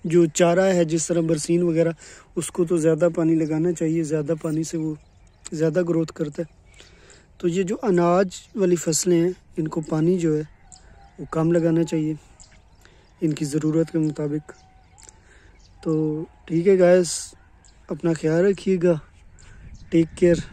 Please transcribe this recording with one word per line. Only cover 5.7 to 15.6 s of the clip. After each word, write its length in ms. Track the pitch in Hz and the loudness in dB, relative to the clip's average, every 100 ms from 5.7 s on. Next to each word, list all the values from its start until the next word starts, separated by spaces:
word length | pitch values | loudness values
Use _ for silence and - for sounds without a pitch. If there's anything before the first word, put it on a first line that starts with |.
| 156 | 0
growth 240 | 170 165 160 | 0 -2 -2
करता 360 | - 156 147 | -6 -8 -6
है। 180 | 165 _ _ - - - - - _ _ | -12 _ _ -20 -20 -20 -20 -20 _ _
तो 80 | 180 | -2
ये 160 | 175 | -2
जो 120 | 185 233 | -2 -2
अनाज 600 | 233 175 170 180 196 - - 233 | 0 2 4 2 0 -6 -14 -2
वाली 180 | 185 175 | 0 0
फसलें 420 | - 160 185 170 | 0 -2 2 2
हैं, 140 | 175 180 _ - | 2 -2 _ -6
इनको 220 | 156 170 | -6 -6
पानी 360 | 156 156 165 185 | -4 -2 0 0
जो 180 | 165 151 | 0 -2
है 120 | 156 - - - - - - - | -4 -16 -20 -20 -20 -20 -20 -18
वो 60 | 143 | -8
कम 180 | 160 160 | -2 2
लगाना 320 | 170 165 165 | 2 2 0
चाहिए 340 | 160 165 156 151 - - - - _ _ - _ _ _ | 0 -2 -4 -6 -12 -20 -20 -20 _ _ -20 _ _ _
इनकी 240 | 165 147 151 | -4 -2 -4
ज़रूरत 440 | 147 156 156 160 | -2 0 0 0
के 100 | 165 | -2
मुताबिक। 520 | 156 147 147 147 - - - - _ - - - _ - - _ | -2 -4 -6 -6 -10 -20 -20 -20 _ -20 -20 -20 _ -20 -20 _